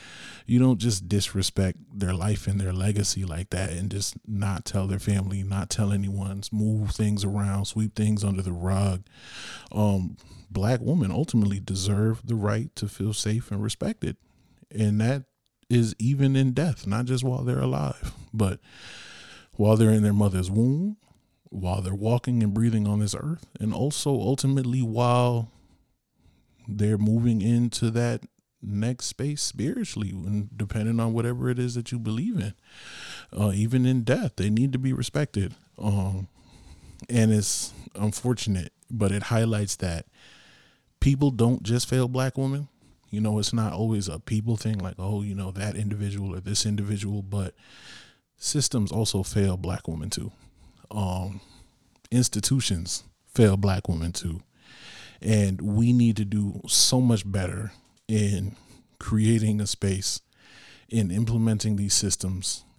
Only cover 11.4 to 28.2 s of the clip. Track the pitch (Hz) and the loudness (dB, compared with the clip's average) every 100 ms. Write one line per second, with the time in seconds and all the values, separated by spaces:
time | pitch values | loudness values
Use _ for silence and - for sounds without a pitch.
11.4 | 101 98 - 95 98 101 110 113 - 113 | 2 0 -4 -2 0 2 2 0 -2 -2
12.4 | 101 107 123 - 104 - 104 104 107 113 | 0 0 -2 -6 -8 -2 -2 -2 -2 -2
13.4 | - 101 110 - - 220 - - _ _ | -2 -4 -4 -2 -4 -4 -6 -6 _ _
14.4 | _ _ - 110 104 104 113 139 131 _ | _ _ -12 0 2 4 2 0 -6 _
15.4 | _ _ - 120 113 - 113 139 135 135 | _ _ 0 2 2 0 0 4 4 4
16.4 | 135 123 165 - 98 110 123 127 127 127 | 4 2 0 -2 -2 -2 0 0 0 -2
17.4 | 123 131 131 135 143 - - - - 110 | -2 0 0 0 -4 -4 -8 -10 -10 0
18.4 | 98 - _ - - - - - - - | 0 0 _ -20 -20 -20 -20 -20 -20 -20
19.4 | - - 104 110 110 107 104 101 104 92 | -14 2 4 6 6 6 4 4 4 2
20.4 | 92 104 123 147 202 208 _ _ _ _ | 0 2 2 2 -2 -6 _ _ _ _
21.4 | - 101 92 98 92 98 104 120 - 123 | -14 -6 -2 -2 -2 -2 0 0 2 2
22.4 | 107 104 117 110 104 104 104 98 151 165 | 2 2 2 2 2 2 0 -2 -6 -6
23.4 | - - 107 - 139 - 147 135 101 139 | -10 -6 -4 -2 -2 -2 0 0 0 0
24.4 | 135 135 127 127 117 113 120 123 123 120 | 2 2 0 0 0 2 4 4 4 2
25.4 | 113 _ _ _ _ _ _ _ _ _ | -4 _ _ _ _ _ _ _ _ _
26.4 | _ _ - 101 104 104 107 113 120 113 | _ _ -10 0 2 4 4 4 4 2
27.4 | 104 120 120 - 117 117 120 117 | 4 4 2 0 0 0 0 -2